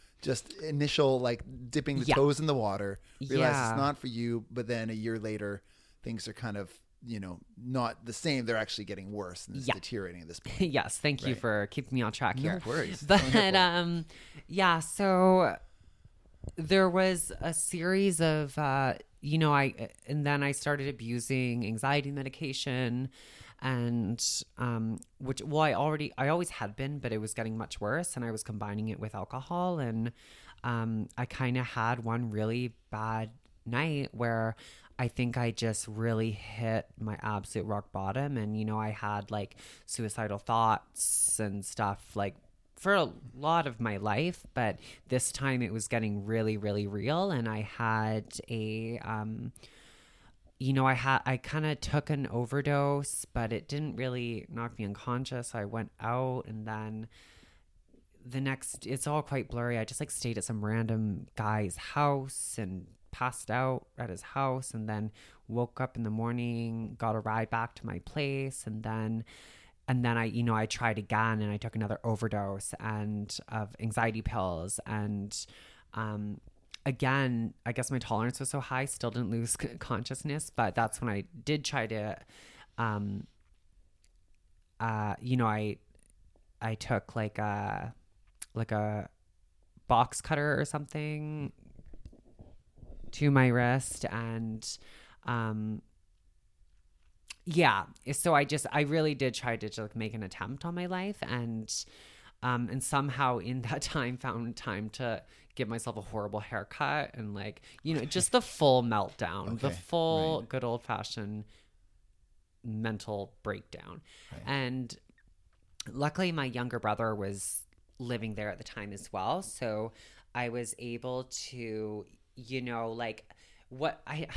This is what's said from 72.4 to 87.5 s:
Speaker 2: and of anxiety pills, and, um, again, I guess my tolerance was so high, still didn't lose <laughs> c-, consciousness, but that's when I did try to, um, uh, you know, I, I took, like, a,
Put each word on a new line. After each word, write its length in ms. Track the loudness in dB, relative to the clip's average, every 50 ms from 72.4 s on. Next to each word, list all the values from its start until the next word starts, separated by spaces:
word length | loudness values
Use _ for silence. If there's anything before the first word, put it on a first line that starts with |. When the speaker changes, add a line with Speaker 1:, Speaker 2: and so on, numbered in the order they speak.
| 0 -2 -4 -4 -6 -8 -8 -6
Speaker 2:
and 560 | -4 -4 -2 -2 -2 -2 -2 -2 -4 -6 -8 -10 -8
of 260 | -6 -4 -4 -4 -4 -6 -4
anxiety 420 | -2 0 2 2 2 2 2 0
pills, 580 | -2 -2 0 0 0 0 0 -2 -4 -4 -6 -6 -4
and, 500 | -4 -2 -2 0 -2 -2 -2 -4 -6 -6 -8 -10 -10 -14 -20 -20 -20 -20 -20 -18 -10 -6
um, 480 | -4 -4 -4 -4 -4 -4 -6 -6 -8 -12 -18 -20 _ _ _ -12 -6 -2
again, 680 | -2 0 2 2 2 4 4 4 2 2 2 0 -2 -4 _ -6
I 60 | -4
guess 180 | -2 -2 -2 0
my 100 | -2 -2
tolerance 400 | 0 0 0 2 2 0 -2 -2
was 80 | -4 -4
so 100 | -4 -4
high, 260 | -4 -2 -2 -2 -2
still 240 | -2 -4 -2 -2 -2
didn't 200 | -2 -2 -2 0
lose 240 | 0 0 0 0 -2
<laughs> 40 | -2
c-, 80 | -4 -6 -6 -6
consciousness, 720 | -4 -4 -2 -2 -2 -4 -6 -6 -4 -4 -4 -4 -4 -4
but 260 | 0 0 2 2 2
that's 240 | 2 0 0 0 -2
when 80 | -2 -2
I 140 | -2 -2 -4 -6 -10 -8 -2
did 180 | -2 0 0 0
try 240 | -2 -2 -2 -2
to, 300 | -2 -2 -4 -4 -4 -6 -8 -12 -20 -20 -20 -20 -20 -20 -20 -20 -10 -4
um, 480 | -2 0 0 0 0 -2 -2 -4 -6 -8 -12 -18 _ _ _ -20 -20 _ -20 -20 -20 -20 _ _ _ _ -20 _ -20 -20 _ -20 -20 _ _ -20 _ _ _ _ -4
uh, 340 | -4 -2 0 0 -2 -2 -4 -4
you 160 | -2 2 2
know, 100 | 4 4
I, 300 | 4 2 2 0 -2 -4 -6 _ -20 -20 -20 -20 -20 _ -20 -20 -20 _ -20 -20 _ _ -6
I 140 | -4 -4 -4
took, 400 | -2 -2 0 0 0 -2 -2 -4
like, 240 | -2 -2 -2 -2 -2
a, 560 | -2 -2